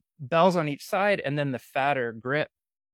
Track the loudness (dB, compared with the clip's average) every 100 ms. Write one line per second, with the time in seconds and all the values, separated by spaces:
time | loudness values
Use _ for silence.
0 | _ -16 -2 4 4 4 -2 -4 -4 -2
1 | 0 0 -2 -2 -2 -4 -6 -2 0 0
2 | -2 -6 -4 -2 -4 _ _ _ _